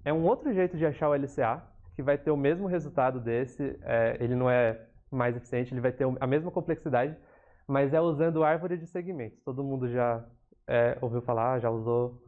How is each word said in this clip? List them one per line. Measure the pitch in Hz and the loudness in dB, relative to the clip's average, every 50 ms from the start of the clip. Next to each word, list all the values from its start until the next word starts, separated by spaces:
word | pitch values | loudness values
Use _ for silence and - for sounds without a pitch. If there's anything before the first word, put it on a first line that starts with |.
| - | -4
é | 147 156 | -2 0
um | 160 165 | 2 4
outro | 180 247 - - 294 220 | 2 2 2 0 0 2
jeito | 185 185 180 180 | 2 2 2 0
de | 156 160 | 0 0
achar | 156 139 - 160 147 | 0 0 2 2 2
o | 147 | 2
L | 143 139 131 | 2 0 -2
C | - - 127 | -2 0 0
A, | 110 120 160 - - - - - - - | 0 0 -2 -6 -16 -20 -20 -20 -16 -10
que | - 135 | -4 0
vai | 135 143 | 0 0
ter | 143 - 156 | 2 2 0
o | 151 | 0
mesmo | 143 139 139 165 180 202 | 2 2 2 2 0 0
resultado | 190 180 175 143 147 - - 127 131 127 127 | -2 -2 -2 -4 -2 0 2 2 2 0 -2
desse, | 117 117 117 120 135 131 - - 143 135 - - - | -2 -2 0 0 -2 -2 -4 -6 -6 -6 -6 -6 -4
é, | - 120 117 113 113 120 - | -2 0 2 2 2 0 0
ele | 123 120 123 | -2 0 0
não | 123 127 127 | 2 2 2
é | 123 123 120 113 113 113 - - - - _ - | 4 4 4 2 0 -2 -8 -20 -20 -20 _ -8
mais | 139 131 120 120 120 | -4 -2 0 0 -2
eficiente, | 120 120 - - 123 127 127 135 | -4 -6 -6 -4 -4 -4 -4 -4
ele | 123 | -2
vai | 120 127 | -2 -2
ter | 123 - 135 131 127 - | 0 0 0 -2 0 -2
a | 135 | 0
mesma | 127 135 156 160 180 | 0 0 0 0 -2
complexidade, | - 180 - - 160 - - 160 127 120 127 147 156 - - - - _ _ _ _ _ _ | -4 -4 -4 -4 -4 -4 -2 0 0 0 0 0 -4 -10 -18 -20 -20 _ _ _ _ _ _
mas | - 139 139 139 135 147 | -2 0 2 2 4 4
é | 160 | 2
usando | 170 170 156 143 160 170 160 160 160 | 2 2 2 2 2 2 2 2 2
árvore | 151 160 165 170 180 175 | 2 2 0 -2 -4 -6
de | 175 165 | -6 -8
segmentos. | 165 - 180 175 185 185 147 117 107 110 - - | -8 -8 -8 -8 -8 -8 -8 -8 -10 -12 -12 -10
Todo | 143 131 131 139 | -8 -6 -4 -4
mundo | 139 135 131 127 120 | -4 -4 -2 -2 -2
já, | 120 123 120 120 117 113 117 - - _ _ _ _ _ _ | 0 2 2 2 0 -2 -6 -12 -20 _ _ _ _ _ _
é, | - 127 120 117 117 - - | 0 2 4 4 4 2 0
ouviu | 131 120 113 123 120 | -4 -2 -2 -2 -2
falar, | - 120 113 113 123 131 127 | 0 0 0 2 0 0 0
já | 117 117 | 0 0
usou | 113 113 110 117 117 120 123 123 123 - - | -2 -2 0 0 0 0 0 -2 -4 -10 -6